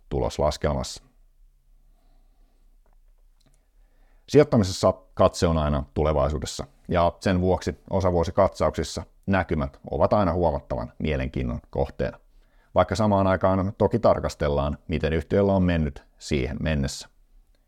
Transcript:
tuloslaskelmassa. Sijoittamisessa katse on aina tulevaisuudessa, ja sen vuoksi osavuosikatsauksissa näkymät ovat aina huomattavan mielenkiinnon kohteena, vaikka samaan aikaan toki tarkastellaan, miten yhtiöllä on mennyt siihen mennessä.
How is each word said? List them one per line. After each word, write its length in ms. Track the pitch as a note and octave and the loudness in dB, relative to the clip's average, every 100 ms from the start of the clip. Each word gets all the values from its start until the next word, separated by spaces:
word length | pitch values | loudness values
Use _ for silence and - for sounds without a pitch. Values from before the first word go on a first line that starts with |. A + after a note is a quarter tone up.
| - | -8
tuloslaskelmassa. 960 | C#2 A1 - D2+ - D#2 C2+ B1 - _ _ _ _ - _ _ _ _ _ _ _ _ _ _ _ _ _ _ _ _ _ _ _ _ _ _ _ _ _ _ _ - | -4 -4 -2 -2 0 -4 -4 -6 -12 _ _ _ _ -20 _ _ _ _ _ _ _ _ _ _ _ _ _ _ _ _ _ _ _ _ _ _ _ _ _ _ _ 2
Sijoittamisessa 640 | C3+ C#3+ B2+ F#2+ G2 G2 - - | 4 6 4 2 2 0 0 -8
katse 320 | - F#2 - E2+ | 2 2 4 0
on 120 | D#2+ | 2
aina 260 | D2+ C#2+ - | 0 -2 -4
tulevaisuudessa, 720 | - D2+ D2+ C#2 D2 - - - _ - | -2 0 2 0 -2 -8 -12 -14 _ -4
ja 240 | F2 E2+ - | 0 0 0
sen 200 | G#2+ F2+ | -2 0
vuoksi 380 | F#2 F2 - E2 - | 2 0 -2 -8 -4
osavuosikatsauksissa 1120 | F#2+ F#2+ F2 E2 G2 F#2+ - D#2 D#2+ E2 - - _ - | -2 0 0 0 2 0 2 -2 -2 -6 -8 -12 _ -2
näkymät 540 | F#2+ F2 D#2+ C2+ - - | -2 0 -2 -4 -8 -8
ovat 220 | C#2+ F#2+ | -2 2
aina 200 | G#2+ F#2+ | 2 0
huomattavan 600 | F2 E2 C#2 - B1 - - | 0 0 -2 -6 -8 -8 -8
mielenkiinnon 600 | D#2 C#2 C2+ C#2 B1 - - | -4 -4 -4 -6 -6 -8 -8
kohteena, 480 | - C2 - C2 - _ _ _ _ _ | -6 -4 -4 -8 -8 _ _ _ _ _
vaikka 200 | F#2+ F2+ | 0 2
samaan 320 | F#2+ G#2+ G2 F#2+ | 2 2 4 2
aikaan 460 | F#2 F#2+ F#2+ F#2+ - | 2 2 2 -2 0
toki 200 | G2+ A#2 | 0 2
tarkastellaan, 800 | A2 F2 D2+ - D2 C#2+ C#2+ C#2+ - | 2 2 0 -4 -2 0 -2 -4 -6
miten 240 | D#2 D2+ | -4 -2
yhtiöllä 400 | D#2 - G2 G2+ | -2 0 0 2
on 100 | G2 | 2
mennyt 420 | F2+ E2+ D2 - _ _ | 2 2 -2 -6 _ _
siihen 380 | - D2 B1+ - | -4 -4 -2 -4
mennessä. 460 | D#2 D2+ C2+ - - _ _ - _ _ | -2 -2 -4 -8 -16 _ _ -20 _ _